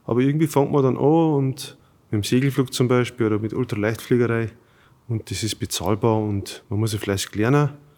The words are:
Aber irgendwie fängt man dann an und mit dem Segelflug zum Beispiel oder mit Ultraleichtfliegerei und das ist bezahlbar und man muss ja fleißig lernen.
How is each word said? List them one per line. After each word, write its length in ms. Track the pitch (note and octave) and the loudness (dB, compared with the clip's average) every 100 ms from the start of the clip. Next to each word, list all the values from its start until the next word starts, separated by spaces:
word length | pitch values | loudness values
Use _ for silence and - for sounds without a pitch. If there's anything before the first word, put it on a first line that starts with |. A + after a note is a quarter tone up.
Aber 140 | - A#2 | -2 0
irgendwie 300 | C3+ D3+ D#3 | 2 2 0
fängt 240 | C#3 C#3 | 2 2
man 100 | C#3+ | 2
dann 140 | C3+ - | 2 2
an 80 | |
und 760 | C3+ E3 D#3+ C#3+ C3+ C3 - - _ _ _ | 4 4 4 2 0 -4 -10 -18 _ _ _
mit 140 | G#2+ | -4
dem 0 | |
Segelflug 500 | G2+ B2+ C#3 C3 B2+ | 0 2 2 0 -2
zum 140 | - B2 | 0 2
Beispiel 380 | B2 A#2 - A2 | 2 0 -2 -2
oder 120 | G#2+ | 0
mit 140 | G#2+ | -2
Ultraleichtfliegerei 960 | - B2+ G#2 G#2 A2 - B2 A#2+ A#2 A2+ - _ _ _ _ - | -4 -4 -2 -2 -2 0 0 2 0 -4 -8 _ _ _ _ -8
und 240 | A2+ - | -8 -6
das 140 | G2 | -6
ist 160 | A2 - | -6 -6
bezahlbar 580 | F#2 - F#2 G#2 A#2 A2 | -8 -4 -2 0 2 2
und 440 | G#2+ G2+ - - - | 0 -4 -6 -12 -8
man 100 | G2+ | -4
muss 120 | A2 | -2
ja 60 | G#2 | -2
fleißig 340 | - G2 - G2 | -2 -4 -4 -2
lernen. 340 | A2+ C#3+ D3 - - | 2 2 2 -4 -18